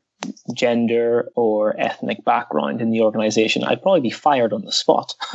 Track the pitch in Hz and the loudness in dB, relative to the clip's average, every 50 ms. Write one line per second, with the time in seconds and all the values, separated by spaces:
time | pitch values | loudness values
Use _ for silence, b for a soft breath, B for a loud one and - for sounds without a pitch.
0 | _ _ _ _ - - - - _ - 123 - 127 120 117 117 117 113 117 117 | _ _ _ _ -10 -10 -10 -10 _ -10 -6 -2 0 0 2 2 2 2 2 2
1 | 117 117 117 120 117 - - 123 117 110 107 107 107 110 - - 131 117 - - | 2 2 2 0 0 -2 -2 0 0 2 2 2 0 0 0 -2 -2 -4 -4 -4
2 | - 120 113 - - 123 117 117 - - 73 73 73 71 95 117 117 113 113 113 | -6 -6 -6 -2 0 0 0 0 0 -2 -4 -2 -2 -2 -2 -2 -2 0 2 2
3 | 110 110 107 110 107 110 107 113 110 113 - - - - - - - 190 190 165 | 2 2 2 0 0 0 2 2 2 2 0 -2 -2 -2 -2 0 2 2 2 2
4 | 127 110 - - - 151 143 127 117 104 104 - 95 - - - - - - - | 2 0 -2 -2 0 2 2 2 2 0 0 -4 -6 -4 -4 -2 0 2 2 0
5 | - - - - - - - | 0 -4 -8 -12 -4 0 0